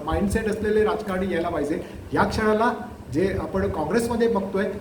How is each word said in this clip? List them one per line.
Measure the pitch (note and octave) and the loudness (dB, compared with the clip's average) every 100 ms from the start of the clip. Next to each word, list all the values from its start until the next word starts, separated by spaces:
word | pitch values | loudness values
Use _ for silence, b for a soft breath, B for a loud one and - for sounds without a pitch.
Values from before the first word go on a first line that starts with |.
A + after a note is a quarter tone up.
| D3+ | -2
माइंडसेट | D#3+ G3+ A3+ A3 | 0 2 2 0
असलेले | - G#3 G#3+ | 0 2 4
राजकारणी | G#3 - G3+ F#3 F#3+ | 4 2 -2 -2 0
यायला | E3 E3+ | 0 0
पाहिजे. | D#3 C#3+ F3+ B B - | -2 -2 -2 B B -4
या | - | 0
क्षणाला | G3+ - G#3+ G#3+ A#3+ A#3 - - - | 2 2 2 4 2 0 -8 -14 -4
जे | C#3 F#3+ F#3+ | 0 0 0
आपण | - F#3+ G3+ | -2 -2 -2
काँग्रेसमध्ये | D#3+ D3+ A3+ A#3 A#3 A#3 | -2 0 0 2 2 2
बघतोय, | G3 - G3 G#3 - | 2 0 -2 -2 -4